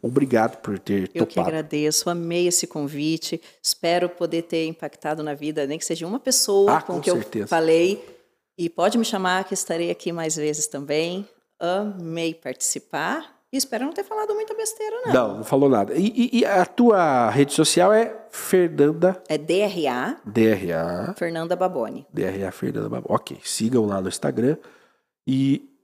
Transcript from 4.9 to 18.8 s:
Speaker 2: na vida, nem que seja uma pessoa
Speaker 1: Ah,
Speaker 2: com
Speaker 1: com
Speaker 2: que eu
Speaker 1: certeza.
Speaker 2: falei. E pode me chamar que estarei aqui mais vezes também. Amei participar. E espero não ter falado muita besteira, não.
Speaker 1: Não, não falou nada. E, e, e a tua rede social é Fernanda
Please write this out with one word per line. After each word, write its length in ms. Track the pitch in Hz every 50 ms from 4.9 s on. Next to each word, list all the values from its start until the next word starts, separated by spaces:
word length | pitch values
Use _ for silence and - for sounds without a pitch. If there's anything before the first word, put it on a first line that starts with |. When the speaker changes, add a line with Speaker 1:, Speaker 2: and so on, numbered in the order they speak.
| - - - 151 156 160 151
Speaker 2:
na 100 | 151 143
vida, 320 | 143 147 151 156 151 143
nem 120 | 135 151 160
que 60 | -
seja 200 | - 165 160 165
uma 140 | 175 214 269
pessoa 580 | - 262 247 - - - 202 196 196 202 196
Speaker 1:
Ah, 40 | 160
Speaker 2:
com 140 | - - 180
Speaker 1:
com 60 | 170
Speaker 2:
que 80 | - 190
eu 60 | 175
Speaker 1:
certeza. 320 | 120 104 - - 110 101
Speaker 2:
falei. 560 | - 170 165 160 160 160 165 170 185 202 208 - - - _ _ _ _ _ _ _ _
E 120 | - 175 165
pode 280 | - - 175 208 214
me 80 | 240 226
chamar 380 | - - 190 190 180 180 185 196
que 80 | - 196
estarei 360 | - - - 165 165 170 170
aqui 200 | 175 - - 175
mais 240 | 170 170 160 160 156
vezes 320 | 156 151 151 151 156 151
também. 600 | - - 139 143 135 147 151 165 170 180 190 202 - _ _ _ _ _ _
Amei 760 | 170 170 180 196 208 208 196 185 170 165 165 165 165 165 160
participar. 1040 | 165 _ 131 127 - - - - 143 _ _ - 151 156 170 240 320 311 - _ _ _ _ -
E 20 |
espero 300 | 269 262 - 247 220 254
não 80 | 294 -
ter 100 | - 392
falado 300 | - 440 427 427 415 415
muita 200 | 427 440 427 427
besteira, 400 | 440 440 427 440 - 427 427 427 480 508
não. 80 | 466 -
Speaker 1:
Não, 240 | 127 120 107 98
não 60 | 107 110
falou 240 | - 143 135 143 139
nada. 240 | 131 104 98 - 120
E, 120 | 151 190 226 - - 233 247 -
e, 60 | 226
e 60 | -
a 200 | - 202 180 175
tua 640 | - - - 240 240 214 190 170 156 135 127 120 110
rede 240 | 104 139 143 139 -
social 400 | - 156 - - 175 175 190 214
é 200 | 220 226 226 - - - -
Fernanda 960 | - - - - - 185 180 165 156 147